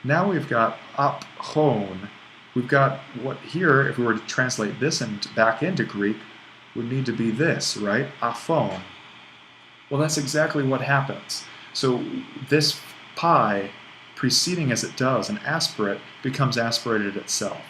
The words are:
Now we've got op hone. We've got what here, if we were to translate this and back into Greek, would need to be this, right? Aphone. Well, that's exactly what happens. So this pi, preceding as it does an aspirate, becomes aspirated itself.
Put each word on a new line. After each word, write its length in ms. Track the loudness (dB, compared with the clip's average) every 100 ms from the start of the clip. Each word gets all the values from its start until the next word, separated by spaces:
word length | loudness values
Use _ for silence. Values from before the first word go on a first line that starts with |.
Now 260 | 2 2 4
we've 180 | 0 2
got 300 | 4 4 0 -10 0
op 260 | 0 0 -12 -12
hone. 680 | -2 4 4 4 -2 -8 -12 -16 -20 -20 -6
We've 140 | -4 -2
got 320 | 0 0 0 -12 -8
what 160 | -8 -8
here, 500 | -8 -2 4 4 4
if 100 | 0
we 80 |
were 80 | 0
to 120 | 0 -2
translate 520 | -2 -2 0 -4 -2
this 220 | -2 -2
and 260 | -4 -6 -6
back 260 | 2 2 4
into 200 | -2 0
Greek, 340 | -2 0 -2 -2 -8 -20 -20 -20 -12
would 160 | -8 -4
need 140 | -2
to 60 | -2
be 200 | 0 0
this, 460 | 2 0 0 -2 -2
right? 300 | 0 0 -2 -2
Aphone. 600 | -4 -4 0 0 2 -4 -10 -18 -20 -20 -20 -20 -20 -20 -20 -20 -4
Well, 100 | 0
that's 180 | 2 0
exactly 460 | 0 2 2 2
what 180 | 2 2
happens. 640 | 2 2 2 -6 -8 -10 -10 -18 -12
So 300 | -2 0 0 -2 -6 -10 -14 2
this 300 | 2 2 -2 -10 -20 -18
pi, 560 | -2 4 6 6 2 -4 -10 -20 -20 -20
preceding 560 | -2 2 2 2 0 0
as 120 | 0
it 120 | -2
does 340 | 0 2 2 0
an 100 | -4
aspirate, 600 | -2 -2 -2 -2 -2 -2 -8 -8
becomes 340 | -6 0 2 2
aspirated 600 | 0 -2 0 0 0 -4
itself. 400 | -6 -4 -4 -6